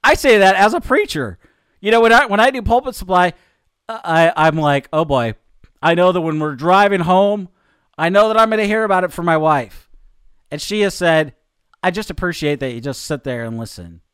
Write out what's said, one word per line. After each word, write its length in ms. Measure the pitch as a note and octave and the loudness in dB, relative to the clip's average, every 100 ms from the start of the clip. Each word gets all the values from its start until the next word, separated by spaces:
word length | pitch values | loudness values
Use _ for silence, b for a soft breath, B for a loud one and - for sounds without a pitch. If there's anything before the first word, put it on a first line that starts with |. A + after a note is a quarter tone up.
I 120 | B3 - | 2 2
say 240 | C#4 A3 | 4 6
that 160 | F#3+ F#3+ | 6 4
as 180 | G#3 | 2
a 80 | E4+ | 0
preacher. 560 | - C#4 G#4 D#3 A#2 F2 _ _ _ _ | -2 -2 -2 -6 -8 -10 _ _ _ _
You 100 | G3+ | 0
know, 100 | A3+ | 2
when 100 | A3+ | 6
I, 140 | A#3 C4 | 4 4
when 140 | G#3 | 2
I 100 | B3 | 2
do 120 | C4 | 0
pulpit 340 | G3+ A#3+ B3+ - | -2 -2 -2 -12
supply, 380 | F#3 F3+ F3+ - _ _ _ _ - | -2 0 0 -4 _ _ _ _ -14
I, 460 | A3+ F3 E3 E3 D#3+ | -12 -2 2 2 4
I'm 200 | D#3+ D#3 | 0 2
like, 320 | D3 C#3 - | 0 -2 -2
"Oh 140 | D#3 E3 | -4 0
boy, 300 | C3+ A#2 G#2+ _ _ _ _ | -2 -2 -8 _ _ _ _
I 140 | D#3+ E3+ | 0 2
know 160 | F3+ | 2
that 100 | F3+ | 2
when 180 | D#3+ D#3 | -4 -4
we're 160 | D3+ C3+ | -6 -4
driving 460 | E3 F#3+ G3+ G3 | 0 2 4 0
home, 480 | E3+ F#3 G3+ G#3 F3+ _ _ _ _ - | 2 2 2 -2 -8 _ _ _ _ -6
I 120 | E3 | 0
know 180 | G3 A3 | 2 2
that 100 | A3 | 2
I'm 120 | A3 | 2
gonna 160 | A3 G#3 | 0 0
hear 180 | A3 | -2
about 200 | A3 F#3 | 0 0
it 80 | F3+ | -2
from 140 | - E3+ | -4 -2
my 120 | D#3+ | 0
wife." 520 | D#3 C#3+ A2 - _ - - _ _ _ _ | 2 0 -4 -16 _ -20 -20 _ _ _ _
And 100 | D3 | -12
she 200 | - G#3 | -6 -2
has 120 | G3+ | -2
said, 400 | - F3 D#3+ D3 _ _ _ _ _ | 0 0 2 -2 _ _ _ _ _
"I 80 | F3+ | -4
just 180 | F#3 G#3+ | -4 -10
appreciate 500 | E3 F3+ E3 D3+ D3 | -8 -6 -4 -4 -4
that 120 | C3+ | -6
you 100 | A#2+ | -8
just 220 | C3+ C3 | -10 -10
sit 200 | - D3 | -8 -8
there 200 | C#3 B2 | -8 -8
and 140 | A#2 A2+ | -8 -10
listen." 440 | A2+ - E2+ E2+ _ | -12 -14 -20 -20 _